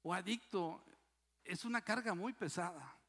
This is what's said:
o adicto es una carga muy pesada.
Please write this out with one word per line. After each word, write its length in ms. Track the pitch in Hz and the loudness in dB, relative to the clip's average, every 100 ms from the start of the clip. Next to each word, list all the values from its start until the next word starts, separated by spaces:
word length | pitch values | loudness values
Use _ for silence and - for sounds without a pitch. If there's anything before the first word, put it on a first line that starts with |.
o 100 | 160 | 2
adicto 720 | 180 185 233 - 196 165 165 - - _ _ _ _ | 0 2 -2 0 0 0 -4 -14 -20 _ _ _ _
es 200 | - 180 | -4 -4
una 200 | 233 233 | 0 0
carga 320 | 214 233 233 | 2 2 2
muy 180 | 175 220 | 0 -2
pesada. 680 | 233 165 180 175 160 135 - | -2 -2 0 -2 -2 -12 -16